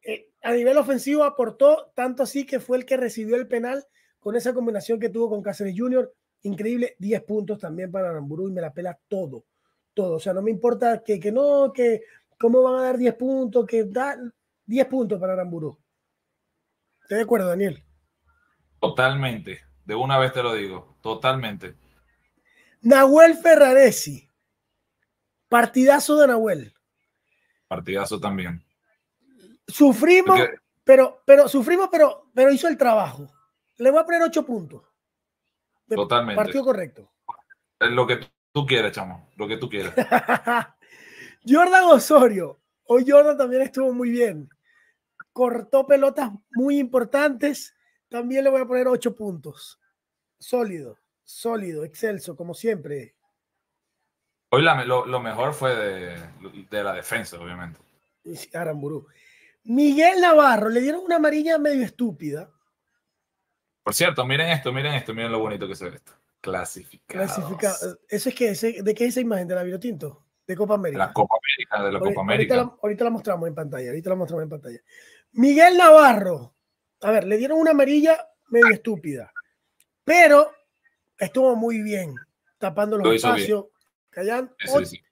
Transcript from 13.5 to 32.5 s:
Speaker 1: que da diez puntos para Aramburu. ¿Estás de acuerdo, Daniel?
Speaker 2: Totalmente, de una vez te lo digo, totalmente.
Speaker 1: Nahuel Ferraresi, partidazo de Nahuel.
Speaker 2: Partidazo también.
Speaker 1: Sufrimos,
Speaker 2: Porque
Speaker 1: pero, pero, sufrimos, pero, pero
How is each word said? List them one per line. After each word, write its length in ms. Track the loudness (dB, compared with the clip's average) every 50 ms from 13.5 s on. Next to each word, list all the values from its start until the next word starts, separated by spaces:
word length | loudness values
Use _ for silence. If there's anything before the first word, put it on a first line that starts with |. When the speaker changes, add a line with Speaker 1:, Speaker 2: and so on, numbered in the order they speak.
| -2 -2 -2
Speaker 1:
que 200 | 0 -2 -4 -4
da 300 | -2 -4 -6 -4 -6 -6 -10 -14 -18 _ _ _ _ _ _ _
diez 220 | -6 -2 -2 -2
puntos 340 | 0 0 -4 -2 -2 -4 -6
para 140 | -4 -6 -4
Aramburu. 420 | -4 -6 -8 -8 -10 -10 -12 -14 _ _ _ _ _ _ _ _ _ _ _ _ _ _ _ _ _ _ _ _ _ _ _ _ _
¿Estás 160 | _ _ -4 -4
de 60 | -2
acuerdo, 240 | 0 0 -2 0 -2
Daniel? 360 | -2 -2 -4 -4 -4 -8 _ _ _ _ _ _ _ _ _ _ _ _ _ _ _ _ _ _ _ _
Speaker 2:
Totalmente, 840 | -6 -4 -2 0 0 0 0 -2 -4 -6 -8 -10 -14 -16 -18 -18 _ _ _ _ _
de 100 | -10 -6
una 240 | -6 -4 -2 0 0
vez 140 | 0 0 -2
te 100 | -4 -4
lo 100 | -4 -4
digo, 440 | -6 -6 -8 -12 -14 -18 _ _ _
totalmente. 760 | _ -8 -8 -4 -2 -4 -4 -2 -6 -10 -12 -12 -16 -18 -20 _ _ _ _ _ _ _ _ _ _ _ _ _ _ _ _ _ _ _ _ _
Speaker 1:
Nahuel 520 | 4 6 6 8 8 6 10 10 10 10 8
Ferraresi, 920 | 4 6 6 8 8 8 8 8 8 8 6 6 0 -8 -10 -12 -16 _ _ _ _ _ _ _ _ _ _ _ _ _ _ _ _ _ _ _ _ _ _ _ _ _ _
partidazo 720 | 2 2 2 2 2 4 6 6 6 4 4 0 4 4
de 80 | 6 4
Nahuel. 460 | 4 2 0 -2 -4 -6 -8 -16 _ _ _ _ _ _ _ _ _ _ _ _ _ _ _ _ _ _ _ _
Speaker 2:
Partidazo 520 | -12 -12 -8 -6 -6 -6 -4 -6 -8 -6
también. 440 | -6 -6 -6 -6 -8 -10 -10 -14 _ _ _ _ _ _ _ _ _ _ _ _ _ _ _ _ _ _ _ _ _ -18
Speaker 1:
Sufrimos, 720 | 2 4 6 6 6 4 4 6 6 6 6 6 4 4
Speaker 2:
Porque 200 | 4 0 -2 -10 _ _ _ _ _
Speaker 1:
pero, 380 | 6 8 8 8 4 0 _ _
pero, 240 | 8 8 8 8 4
sufrimos, 400 | 2 -2 0 0 0 0 0 0
pero, 380 | 4 4 4 4 4 -4 _ _ _
pero 180 | 4 4 4